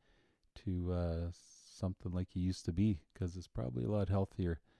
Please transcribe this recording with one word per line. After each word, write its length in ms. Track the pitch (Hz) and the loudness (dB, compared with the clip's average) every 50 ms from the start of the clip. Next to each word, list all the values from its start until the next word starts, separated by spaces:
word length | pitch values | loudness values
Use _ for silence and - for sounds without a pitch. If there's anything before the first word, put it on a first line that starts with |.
| _ _ _ _ _ _ _ _ _ _ _ - - | _ _ _ _ _ _ _ _ _ _ _ -8 -4
to, 260 | 101 92 90 87 90 | -2 -2 0 0 0
uh, 400 | 90 87 87 85 82 82 85 87 | 0 0 0 0 0 0 -2 -4
something 800 | 85 - - - - - - - - - 95 92 92 - - 95 | -6 -10 -16 -20 -20 -20 -20 -20 -8 -4 -4 -4 -4 -4 -6 -4
like 240 | 87 90 92 - - | -2 -2 -2 -2 -2
it 40 | 92 | 0
used 260 | 90 92 90 - - | 0 2 0 0 -2
to 80 | 90 82 | -2 2
be, 280 | 87 104 110 98 76 - _ _ | 4 4 4 4 0 -4 _ _
'cause 220 | - 92 87 87 | -4 -4 -4 -4
it's 100 | 92 - | -8 -12
probably 380 | - _ 117 117 127 123 123 117 | -8 _ -4 -4 -2 -2 -2 0
a 40 | 110 | 0
lot 200 | 104 104 98 87 | 0 0 2 2
healthier 500 | 98 98 98 - - - 92 87 82 - - _ _ | 2 2 2 0 0 -2 0 0 0 -2 -6 _ _